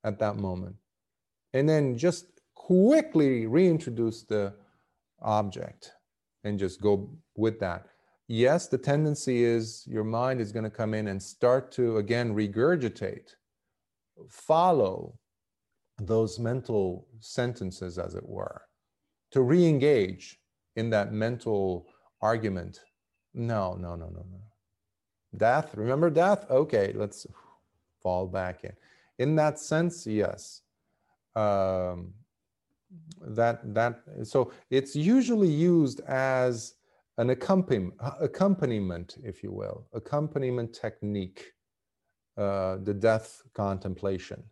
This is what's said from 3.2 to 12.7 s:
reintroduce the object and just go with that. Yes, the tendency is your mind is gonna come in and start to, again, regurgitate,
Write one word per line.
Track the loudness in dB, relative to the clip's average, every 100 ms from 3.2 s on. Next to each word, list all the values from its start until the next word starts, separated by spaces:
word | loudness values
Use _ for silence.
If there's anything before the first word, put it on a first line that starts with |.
| 4 2 2
reintroduce | 4 4 4 -2 -2 -2 -2
the | -4 -2 -2 -6 _ _ _ _ _ _
object | 0 0 0 -6 -12 -14 -20 _ _ _ _ _
and | -6 -2
just | -4 0
go | 2 2 0 -16 _ -2
with | -2 0
that. | -6 -6 -12 _ _ _ -6
Yes, | 2 4 4 0
the | -2
tendency | 0 2 2 -2 -2 2
is | 2 2 -2 -10 -8
your | -4
mind | -2 -2 -2 -2
is | -4
gonna | -6 -6
come | -4 -4
in | -2 -4
and | -6
start | -10 0 2 2 0
to, | -2 0 0
again, | 0 0 0
regurgitate, | -2 -2 0 2